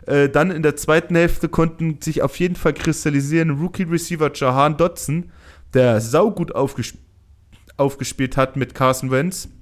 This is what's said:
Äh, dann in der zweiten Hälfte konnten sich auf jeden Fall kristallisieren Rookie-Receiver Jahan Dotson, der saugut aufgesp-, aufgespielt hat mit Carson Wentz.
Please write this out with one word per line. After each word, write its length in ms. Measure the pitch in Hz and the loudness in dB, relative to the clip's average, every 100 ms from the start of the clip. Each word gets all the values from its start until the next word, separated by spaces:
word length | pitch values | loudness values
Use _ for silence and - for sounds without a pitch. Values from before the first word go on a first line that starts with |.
| - | -2
Äh, 200 | 143 143 | 2 4
dann 220 | 143 170 | 2 0
in 120 | 160 | 2
der 120 | 151 143 | 0 0
zweiten 400 | - 156 165 170 | 2 2 2 2
Hälfte 340 | 170 - 160 | 2 2 0
konnten 500 | - 165 165 165 147 | 0 0 0 -6 -4
sich 200 | - 151 | -4 -2
auf 160 | 139 - | -2 0
jeden 160 | 180 180 | -2 0
Fall 180 | 165 | -2
kristallisieren 800 | 147 - 151 156 139 139 160 165 | 0 -2 -2 0 0 0 0 0
Rookie-Receiver 800 | 139 180 - 175 165 - 170 151 | -2 -4 -4 -2 -2 -4 -2 -2
Jahan 420 | 147 135 131 147 151 | 0 0 2 2 2
Dotson, 560 | 175 180 - 156 175 - - - - | 0 0 -4 -4 -6 -18 -20 -20 -2
der 280 | 131 123 110 | 2 4 2
saugut 520 | 110 147 208 185 170 | 2 2 2 0 -4
aufgesp-, 440 | - 135 - - - _ _ _ _ _ - _ - | -2 -4 -4 -10 -12 _ _ _ _ _ -20 _ -2
aufgespielt 600 | 139 - 127 - 131 139 | -2 -2 -10 -4 -4 0
hat 200 | 131 139 | -2 -2
mit 180 | 123 - | -6 0
Carson 340 | 131 131 131 | 0 0 0
Wentz. 380 | 131 170 180 - - | 0 -2 -6 -14 -18